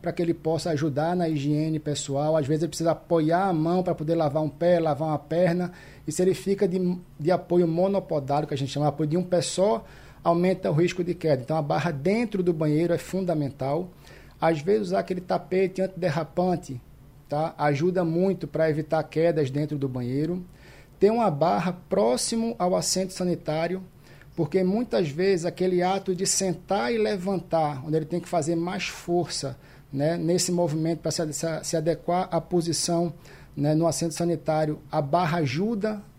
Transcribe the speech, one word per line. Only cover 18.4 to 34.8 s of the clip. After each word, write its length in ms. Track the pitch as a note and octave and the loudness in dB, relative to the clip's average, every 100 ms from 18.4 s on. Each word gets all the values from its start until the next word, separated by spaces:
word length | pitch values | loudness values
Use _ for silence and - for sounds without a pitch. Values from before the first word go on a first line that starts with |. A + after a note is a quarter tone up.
| D3+ | -4
para 200 | D3+ D#3+ | 0 2
evitar 340 | D3+ D#3 D#3+ | 2 0 -2
quedas 460 | D3+ D3+ E3 D#3 C3+ | 0 0 2 2 0
dentro 280 | C#3 D3 D3+ | 0 -2 -2
do 100 | C3+ | -4
banheiro. 560 | B2+ A#2+ C3+ D#3 F3+ F3+ - - - - - | -4 -4 -2 -2 -4 -8 -18 -20 -20 -20 2
Ter 120 | G3+ | 4
uma 200 | A3+ A3 | 4 2
barra 420 | D3 D#3+ G3+ F3 | 2 2 2 0
próximo 840 | F3+ - F#3 A3 B3 - A3+ A3+ A#3 | -6 -2 2 2 2 -2 -2 -2 -2
ao 160 | F3+ | 0
assento 380 | F3+ - F#3 F#3 | 0 0 -2 -2
sanitário, 720 | - F3+ E3+ E3+ D#3 E3+ F#3 F3+ - - - - - | -2 -2 -2 -2 -2 -2 -4 -8 -20 -20 -20 -10 -4
porque 280 | E3+ F#3+ | 0 2
muitas 440 | F#3 G#3 B3 A3+ E3 | 2 0 0 0 0
vezes 360 | C#3+ F#3+ F#3+ | 0 2 2
aquele 380 | E3 E3 F#3 F3+ | -2 -2 0 2
ato 320 | F3+ G3 F#3+ | 2 0 -2
de 120 | F3+ F#3+ | -2 -2
sentar 640 | - F#3+ F3+ - G3 A#3+ | 0 -2 -4 -2 -2 0
e 60 | A#3 | 0
levantar, 840 | G#3+ G#3 F3+ F#3+ F3 E3 D3+ C#3+ | 0 0 -2 -4 0 0 0 -2
onde 120 | D#3 D#3 | -2 -2
ele 100 | D#3 | -2
tem 140 | E3+ | -4
que 80 | E3+ | -2
fazer 260 | F3 D3 E3+ | -2 0 -2
mais 280 | F3 F#3 | -2 -4
força, 760 | - - - F3 E3 - C#3 B2+ - - - | -6 -8 -2 0 0 -4 -8 -10 -16 -20 -8
né, 240 | C#3 D3+ E3+ | -2 0 0
nesse 340 | E3 F3 F3 | 0 0 0
movimento 500 | F3+ F3 D#3 D#3+ E3 | 0 0 0 -2 -2
para 100 | D#3+ | -2
se, 220 | D3+ D#3+ | -2 -4
se, 140 | D3 E3 D#3 | -4 -4 -4
se 120 | - E3 | -4 -2
adequar 520 | D#3 A#2+ - F3 F3+ | 0 -2 0 -2 0
à 100 | E3+ | -2
posição, 720 | - F3+ E3+ D#3+ - E3+ E3+ - - - - | 0 0 0 -2 0 0 0 -4 -16 -20 -14
né, 200 | - C#3+ | -2 2
no 120 | D#3 E3 | 4 2
assento 280 | D#3 E3 | 0 -2
sanitário, 640 | D#3+ F3 D#3+ D#3 D#3 D#3 D3+ | -2 -2 0 0 0 0 -4